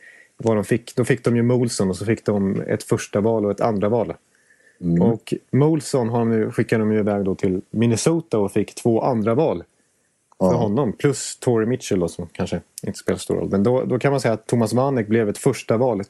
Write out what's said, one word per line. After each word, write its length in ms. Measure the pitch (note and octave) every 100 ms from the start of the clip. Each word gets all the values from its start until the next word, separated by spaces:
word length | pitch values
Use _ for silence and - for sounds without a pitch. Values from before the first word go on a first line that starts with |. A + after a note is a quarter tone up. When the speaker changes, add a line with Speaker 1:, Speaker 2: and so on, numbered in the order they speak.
| - - - -
Speaker 1:
vad 200 | A2 G#2+
de 60 |
fick, 320 | F#2+ A#2 - -
då 100 | A#2
fick 180 | A#2+
de 120 | - A#2+
ju 60 |
Molson 460 | A#2 B2 B2 - G2
och 60 | F2+
så 100 | G2+
fick 200 | A2 -
de 360 | G#2 G2 -
ett 220 | - A2
första 380 | - A2+ - G#2+
val 240 | G#2+ A2+ G#2
och 60 |
ett 100 | G2
andra 280 | A#2 G#2 G#2
val. 240 | A#2 F2 - _ _ _ _ _ _
Speaker 2:
Mm. 200 | F2 E2+
Speaker 1:
Och 320 | F2+ A2 - - -
Molson 580 | B2+ D3+ D#3+ - C3+ A2+
har 100 | A#2+
de 100 | A#2
nu, 220 | A2+ A2
skickar 280 | A#2+ A2 A#2
de 120 | G#2+
ju 80 | G#2+
iväg 260 | G#2 G#2 G2
då 100 | F2+
till 260 | G2 F#2 -
Minnesota 680 | G#2+ A#2 A2 D#3 E3 - A2
och 120 | G2
fick 240 | G#2+ G2 -
två 260 | A#2+ A2
andra 320 | D3 A#2 G#2 A#2
val 280 | D3+ F2 - _ _ _ _ _ _ -
för 60 | F#2
Speaker 2:
Ja. 80 |
Speaker 1:
honom, 400 | A#2 G#2+ A2 B2+
plus 440 | - D3 C3 - -
Torrey 280 | - A#2 A2
Mitchell 320 | B2+ - G2
då, 80 | E2+
som 200 | - E2+
kanske 300 | - F#2 F2 - -
inte 160 | - -
spelar 180 | - F#2+
så 60 |
stor 120 | - F#2
roll. 140 | F#2+
Men 120 | G2
då, 200 | G#2+ B2+ -
då 140 | B2+
kan 120 | C#3
man 100 | C#3
säga 120 | B2
att 140 | A2 -
Thomas 260 | A#2+ G#2+
Vanek 340 | A#2 C3+ C3 G#2
blev 220 | A2+ G#2
ett 80 | G2
första 400 | C3+ - - A2+
val, 260 | C3 G#2 G2